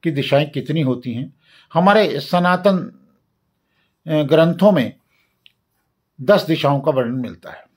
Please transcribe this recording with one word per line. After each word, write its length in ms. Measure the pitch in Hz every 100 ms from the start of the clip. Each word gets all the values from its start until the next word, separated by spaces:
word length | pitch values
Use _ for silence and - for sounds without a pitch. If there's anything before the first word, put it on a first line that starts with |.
कि 80 | 165
दिशाएं 400 | 139 135 143 151
कितनी 300 | 147 - 156
होती 340 | 135 123 127
हैं। 200 | 113 147 _ _ _ _
हमारे 460 | 165 180 208 190 139
सनातन, 560 | 143 175 180 180 180 185 - - _ _ _ _ _ _ _ _ _ _ -
अ, 160 | 156
ग्रंथों 500 | 143 156 165 175 202
में 240 | 180 110 - _ _ _ _ _ _ _ _ _ _ _ _
दस 260 | 127 202 165
दिशाओं 340 | 160 147 139
का 100 | 139
वर्णन 300 | 135 117 127
मिलता 300 | 117 85 -
है। 160 | - -